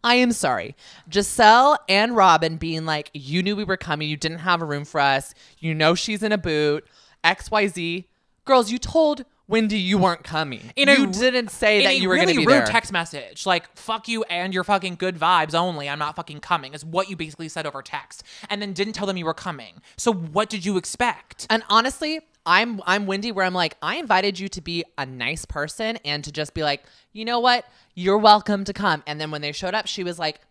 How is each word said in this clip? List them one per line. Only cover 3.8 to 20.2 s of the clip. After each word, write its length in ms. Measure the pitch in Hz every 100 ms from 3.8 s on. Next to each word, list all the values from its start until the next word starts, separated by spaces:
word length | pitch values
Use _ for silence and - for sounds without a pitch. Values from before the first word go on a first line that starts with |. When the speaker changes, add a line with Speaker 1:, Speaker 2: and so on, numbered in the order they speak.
| - 151 151
Speaker 1:
You 80 | 151
didn't 220 | 160 165
have 240 | 175 175
a 20 |
room 220 | 165 143 147
for 140 | 160
us. 340 | 139 135 - - - _
You 160 | 165
know 200 | 156 156
she's 280 | 180 - 208
in 100 | 214
a 60 | 208
boot. 480 | 170 151 151 151 - _ _ _
X 280 | 165 180 -
Y 160 | 214 202
Z." 400 | 180 170 175 175 _ _ _ -
Girls, 240 | 262 214
you 60 | 240
told 480 | - 320 311 294 254 _ _
Wendy 320 | 220 220 214
you 180 | 185 196
weren't 240 | 185 170
coming. 380 | - 156 156 123 - -
Speaker 2:
In 120 | 277
Speaker 1:
You 160 | 277
Speaker 2:
a, 20 | 277
Speaker 1:
didn't 420 | 185 247 254 226
say 280 | - 214 214
Speaker 2:
in 60 |
Speaker 1:
that 60 | 277
Speaker 2:
a 40 | 269
Speaker 1:
you 80 | 277
were 60 | 185
gonna 120 | 359
Speaker 2:
really 100 | 302
Speaker 1:
be 80 | -
Speaker 2:
rude 80 |
Speaker 1:
there. 120 | 254 113
Speaker 2:
text 260 | 233 -
message, 540 | 190 170 143 110 - 196
like, 220 | 175 - -
"Fuck 300 | - 220 220
you 160 | 226
and 300 | 214 175 185
your 80 | 185
fucking 320 | 180 196 185
good 220 | 175 185 175
vibes 360 | 160 180 156
only. 340 | 165 180 160 143
I'm 100 | 147
not 160 | 151
fucking 240 | 156 170 147
coming," 340 | - 170 135
is 120 | 147
what 260 | 156 170 190
you 60 | 180
basically 320 | 156 143 160
said 180 | 165 151
over 160 | 139
text. 400 | - 147 - - - - -
And 140 | 202
then 100 | 202
didn't 200 | 185 208
tell 140 | 214 202
them 80 | 185
you 80 |
were 100 | 160
coming. 480 | 160 185 147 110 85 _ -
So 160 | -
what 360 | 196